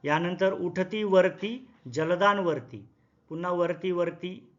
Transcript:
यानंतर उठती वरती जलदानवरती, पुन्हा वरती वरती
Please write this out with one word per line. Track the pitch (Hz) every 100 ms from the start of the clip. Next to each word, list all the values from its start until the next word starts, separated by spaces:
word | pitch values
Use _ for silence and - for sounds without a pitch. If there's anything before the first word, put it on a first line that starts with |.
यानंतर | 143 156 175 180 190
उठती | 190 175 175 185 214
वरती | 208 185 185 185 202 247 - _ 127
जलदानवरती, | 123 160 175 202 202 175 139 120 107 95 _ _ _ _
पुन्हा | 160 175
वरती | 175 170 175 185
वरती | 175 170 165 180 190 -